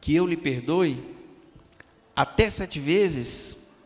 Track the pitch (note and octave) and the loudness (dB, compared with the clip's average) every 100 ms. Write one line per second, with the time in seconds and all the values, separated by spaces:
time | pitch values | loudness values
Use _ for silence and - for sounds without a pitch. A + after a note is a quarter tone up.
0 | - D#3 F3+ E3+ E3+ B2+ A#2+ E3+ F3 B2+ | 2 2 2 0 -2 -4 0 2 2 0
1 | - - - - - - - _ - _ | -8 -18 -20 -20 -20 -20 -20 _ -20 _
2 | _ - C#3+ - A3 - F#3+ D#3 C#3 F3+ | _ -2 -2 2 0 2 -6 -6 0 2
3 | G3+ D3 A#2 - - - - - | 2 0 -2 -4 -6 -10 -16 -20